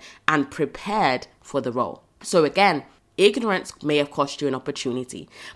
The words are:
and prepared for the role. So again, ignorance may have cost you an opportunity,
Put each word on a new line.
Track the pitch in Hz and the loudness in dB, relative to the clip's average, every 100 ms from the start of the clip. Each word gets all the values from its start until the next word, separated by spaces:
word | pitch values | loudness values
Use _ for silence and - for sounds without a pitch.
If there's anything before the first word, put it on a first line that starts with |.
| - - - | -16 -4 0
and | 156 139 | 2 0
prepared | - 139 - 208 214 156 127 - _ | -4 -6 -4 -4 0 2 0 -6 _
for | - 139 | -6 -4
the | 123 | -2
role. | 120 104 - _ _ | -2 -4 -6 _ _
So | - 180 | 0 4
again, | 147 185 196 147 - _ _ - | 4 4 4 2 -4 _ _ 4
ignorance | 202 254 226 185 - - | 4 4 0 -2 -4 -6
may | 147 147 | 0 0
have | 143 | 0
cost | - 139 - | -2 -4 -2
you | 143 | -4
an | 131 | -4
opportunity, | 147 127 131 123 123 - - - - | -6 -6 -4 -6 -8 -12 -16 -18 -20